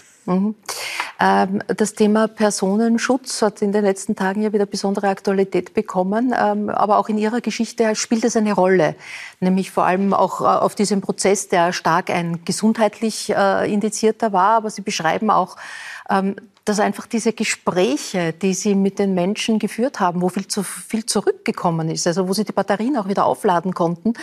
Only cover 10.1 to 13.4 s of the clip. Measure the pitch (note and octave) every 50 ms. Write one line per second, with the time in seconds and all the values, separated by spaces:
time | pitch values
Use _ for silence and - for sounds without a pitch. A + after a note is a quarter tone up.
10.1 | F#3+ - F#3+ F3+ - - - - F#3+ - - F#3+ - - G3+ - G#3 G3 - -
11.1 | G3 - - F#3+ G3+ G#4 - - G#3 F3 E3+ F3 F3 - - F3 D#3+ F3+ F#3 -
12.1 | - F3+ E3+ E3+ E3+ E3 - - F3+ - - A3 A3 A3+ A3 G#3 G#3 - A3+ A3
13.1 | - - - - - -